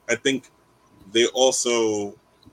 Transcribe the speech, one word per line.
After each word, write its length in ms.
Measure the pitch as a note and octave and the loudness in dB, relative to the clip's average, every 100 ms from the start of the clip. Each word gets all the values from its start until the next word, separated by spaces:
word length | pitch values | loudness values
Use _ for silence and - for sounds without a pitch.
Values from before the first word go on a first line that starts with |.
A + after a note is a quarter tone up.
| - | -6
I 60 | A#2 | -4
think 340 | C#3 C3+ - _ _ _ _ _ - | -2 -4 -8 _ _ _ _ _ -4
they 160 | A2 A#2+ | 0 0
also, 880 | B2+ C3 B2+ B2 A#2+ A2+ G#2+ G2+ G2 _ _ - | 2 2 2 -2 0 0 -2 -6 -12 _ _ -20